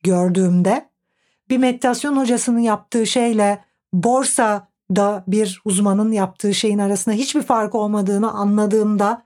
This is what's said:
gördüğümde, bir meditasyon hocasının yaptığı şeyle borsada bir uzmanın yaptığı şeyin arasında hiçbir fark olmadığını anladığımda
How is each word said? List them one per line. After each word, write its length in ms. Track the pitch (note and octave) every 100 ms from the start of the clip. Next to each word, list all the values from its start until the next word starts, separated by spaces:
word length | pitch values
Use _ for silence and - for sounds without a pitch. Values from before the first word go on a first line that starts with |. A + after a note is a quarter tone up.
gördüğümde, 840 | F3 F3+ F3+ F3+ F#3 F3+ F#3 B3 - _ _ _ _ _ _
bir 80 | B3+
meditasyon 580 | B3+ B3 B3+ B3 D4 C#4
hocasının 420 | B3 A#3+ - A#3
yaptığı 480 | A#3 G#3 _ A#3+ A3
şeyle 580 | B3+ A#3+ A3 G3+ G3+ _ _ _
borsada 1300 | F#3 A3+ B3+ C4+ - A3+ G#3 G3 _ _ F#3+ G3+ G#3 F#3
bir 360 | G#3 G#3 F#3+
uzmanın 480 | G#3+ F#3 G#3 G3 A3
yaptığı 420 | G#3+ F#3+ - G#3
şeyin 240 | F#3+ A3 G#3
arasında 360 | G3 G3+ -
hiçbir 280 | G#3+ C4+ D4+
fark 320 | - A#3 G#3+
olmadığını 580 | A3 G#3 G#3 F#3+ G3+ A3
anladığımda 920 | - G3+ G#3 G#3+ A3 G#3+ G#3 G3+ A#3